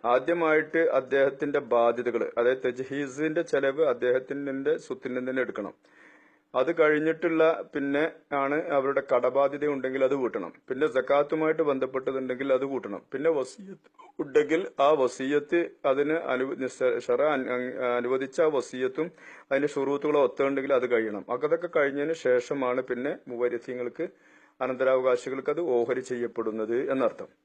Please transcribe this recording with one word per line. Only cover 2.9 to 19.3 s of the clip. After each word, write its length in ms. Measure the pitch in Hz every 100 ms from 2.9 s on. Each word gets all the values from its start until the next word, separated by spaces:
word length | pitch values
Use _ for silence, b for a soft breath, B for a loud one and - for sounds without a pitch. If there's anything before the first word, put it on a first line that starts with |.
| 139 143 127 156 156
ചെലവ് 440 | 165 185 139 135 156
അദ്ദേഹത്തിന്റെ 920 | 120 123 127 131 143 143 135 139 160
സ്വത്തിൽ 360 | - 131 135
നിന്ന് 180 | 127 127
തന്നെ 100 | 131
എടുക്കണം. 320 | 117 - 98 - b b b b b b b 127
അത് 240 | 135 165
കഴിഞ്ഞിട്ടുള്ള 840 | 151 151 156 160 175 160 160 160 - 147
പിന്നെ 360 | 139 143 160 - _
ആണ് 340 | 143 139 147 180
അവരുടെ 360 | 147 135 139 135 127
കടബാധ്യത 500 | 127 131 139 143 147
ഉണ്ടെങ്കിൽ 380 | 139 131 131
അത് 120 | 131 139
വീട്ടണം. 380 | 123 104 85 - _
പിന്നെ 180 | 131 151
സക്കാത്തുമായിട്ട് 760 | 131 127 143 147 160 156 160
ബന്ധപ്പെട്ടതുണ്ടെങ്കിൽ 920 | 151 135 131 131 131 131 131 127 139
അത് 120 | 131 139
കൂട്ടണം. 360 | 131 101 98 _
പിന്നെ 160 | 135 156
വസിയത്ത് 760 | 160 123 - 190 185 _ _ - -
ഉണ്ടെങ്കിൽ 480 | 147 135 143 160 190 -
ആ 120 | 139
വസിയത്ത് 800 | 156 127 - 131 147 143 175 170 - 143
അതിന് 280 | 135 143
അനു-, 440 | 160 139 127 135 -
നിസ്സ-, 420 | 127 - 127 120
ഷറ 220 | - 123
അൻ-, 260 | 147 143 123
അങ്-, 280 | 123 127 - 127 123
അനുവദിച്ച 440 | 123 131 131 151
ആ 40 | 160
വസിയത്തും 680 | 143 - 127 127 131 160 - B